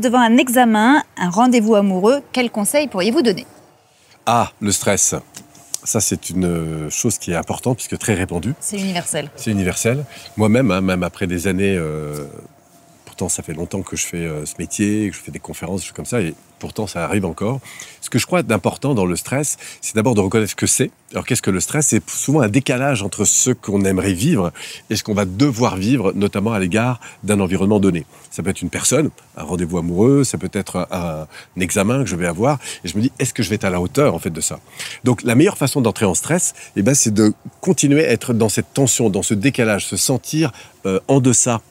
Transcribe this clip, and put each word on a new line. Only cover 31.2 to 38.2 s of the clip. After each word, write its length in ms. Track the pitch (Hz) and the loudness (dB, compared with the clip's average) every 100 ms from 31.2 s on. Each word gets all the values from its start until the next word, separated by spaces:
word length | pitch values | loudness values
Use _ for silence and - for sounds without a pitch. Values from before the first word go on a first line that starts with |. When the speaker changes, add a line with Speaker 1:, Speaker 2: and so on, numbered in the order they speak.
| 78 - - - | -10 -16 -14 -6
Speaker 2:
un 40 | |
examen 420 | 92 104 98 131 | -2 0 0 0
que 60 | 120 | -2
je 80 | 87 | -2
vais 100 | 87 | -2
avoir, 320 | 85 123 147 - - | 0 0 0 -6 -12
et 40 | 90 | -8
je 80 | 95 | -2
me 60 | |
dis, 100 | 117 - | -2 -2
est-ce 160 | 131 | -4
que 80 | - | -4
je 60 | 98 | -4
vais 60 | 104 | -2
être 80 | |
à 60 | 98 | -2
la 100 | 90 | -2
hauteur 340 | 90 - 143 | -2 2 2
en 40 | 85 | 0
fait 120 | 95 | -4
de 100 | 80 | -6
ça ? 180 | - 67 - - - - | -6 -8 -14 -16 -14 -4
Donc 180 | 123 120 | 0 0
la 120 | 120 | 2
meilleure 240 | 117 190 - | 4 4 2
façon 240 | 143 147 | -2 0
d'entrer 240 | 113 - 104 | 0 2 0
en 80 | |
stress, 400 | - - 175 - - - | 0 0 0 -2 -6 -8
eh 80 | - | 0
ben, 120 | 101 | 2
c'est 200 | 139 117 | 2 2
de 180 | 104 107 - - - | 4 4 2 -6 -6
continuer 460 | - 165 143 143 160 | 0 2 4 4 4
à 40 | |
être 220 | 117 | 2